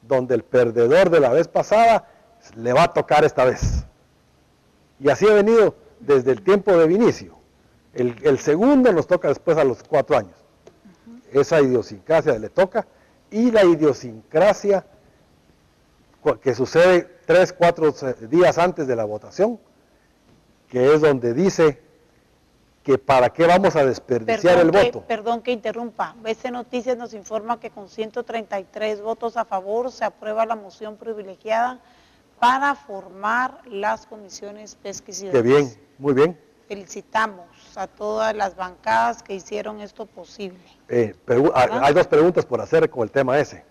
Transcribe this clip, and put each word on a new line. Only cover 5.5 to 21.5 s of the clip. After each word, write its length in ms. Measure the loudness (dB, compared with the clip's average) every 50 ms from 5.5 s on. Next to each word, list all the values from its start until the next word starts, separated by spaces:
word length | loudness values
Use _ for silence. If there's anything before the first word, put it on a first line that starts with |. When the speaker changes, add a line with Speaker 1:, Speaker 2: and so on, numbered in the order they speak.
| 4 4 4 2 0 _ _ _ _ _
Speaker 1:
desde 300 | -2 2 2 2 2 0
el 120 | -2 -2 2
tiempo 340 | 2 2 2 2 2 4 4
de 80 | 4 4
Vinicio. 500 | 2 2 2 2 0 -2 -8 -20 -20 _ _ _ _ _ _ _ _ _ _ _ _
El, 240 | -4 -4 -4 -4 -2
el 160 | 0 0 0 0
segundo 540 | 0 -2 0 2 2 4 4 4 4 4
nos 160 | 2 2 0 0
toca 220 | -2 0 0 -2
después 280 | -2 -2 _ -2 0 2
a 60 | 2
los 180 | 0 0 -4
cuatro 360 | -8 _ -2 -2 0 2 0 0
años. 180 | 0 -4 -16 _ _ _ _ _ _ -20 _ _ _ -20 _ _ _ -20
Speaker 2:
Ujú. 320 | -20 -20 _ _ 0 0
Speaker 1:
Esa 220 | 0 2 4 2
idiosincrasia 760 | 2 4 2 0 -2 -4 -12 -20 _ 0 0 0 2 0 -2 -2
le 120 | -4 -6
toca, 360 | _ 0 0 0 0 -6 -8 _ _ _ _ _ _ _ _ _
y 180 | -4 0 0 2
la 140 | 4 4 4
idiosincrasia 1200 | 4 4 4 2 0 0 -2 -6 -16 -18 -18 -20 _ 0 2 2 2 2 0 0 0 0 0 -2 _ _ _ _ _ _ _ _ _ _ _ _ _ _ _ _ _ _ _ _ _ _ _ _ _ _ _
cua-, 160 | _ -4 -4 -2
que 140 | _ -4 -2
sucede 560 | -2 -4 -2 2 2 4 4 4 2 0 -4 -16 _ _
tres, 280 | 0 2 2 2 2 0
cuatro 400 | 0 0 0 0 2 -2 -2 -2
se-, 340 | -2 -8 -10 -10 -10 -10 -4
días 300 | 0 2 2 4 2 2
antes 300 | -2 -2 -2 -4 -6 -4
de 80 | -4 -4
la 80 | -4
votación, 520 | -6 -8 -12 -14 -16 -6 -4 -4 -4 -4 -8 _ _ _ _ _ _ _ _ _ _ _ _ _ _ _ _ _ _ _ _ _ _
que 260 | -2 0 4 4 4
es 60 | 4
donde 340 | 4 2 0 2 -2 -4 -2
dice 480 | 0 -2 -2